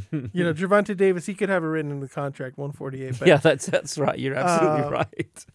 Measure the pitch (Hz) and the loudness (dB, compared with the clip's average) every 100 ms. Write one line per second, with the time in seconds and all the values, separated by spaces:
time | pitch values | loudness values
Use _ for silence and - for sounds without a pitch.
0 | 101 156 120 180 170 156 185 208 202 190 | -6 -8 -4 -2 0 0 2 2 2 2
1 | 196 180 208 185 196 180 160 160 147 143 | 2 2 -4 -4 -2 0 0 -2 -4 -6
2 | 135 - 143 139 131 131 143 - 139 135 | -8 -6 -6 -6 -10 -8 -10 -8 -10 -8
3 | 131 127 170 147 165 139 - 139 - - | -8 2 4 6 6 2 0 -2 -2 -2
4 | 139 - 131 131 175 165 160 151 147 160 | 0 0 -2 0 2 4 4 2 0 -2
5 | 160 - - - - | -2 -6 -10 -14 -20